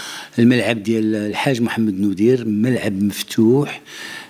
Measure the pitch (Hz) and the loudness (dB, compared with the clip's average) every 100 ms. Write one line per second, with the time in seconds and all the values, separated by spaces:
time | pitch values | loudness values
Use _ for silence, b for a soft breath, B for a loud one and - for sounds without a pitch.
0 | B B B - 120 123 104 117 101 113 | B B B 2 4 4 2 -2 -2 0
1 | 107 107 104 104 143 123 117 113 110 95 | 0 0 -2 -2 -2 0 -2 0 -2 0
2 | 101 95 110 127 113 104 117 120 110 95 | -2 2 2 2 0 0 0 0 -2 -2
3 | 101 - - - 110 131 147 - B B | -2 -2 -4 2 4 4 0 -8 B B
4 | B B | B B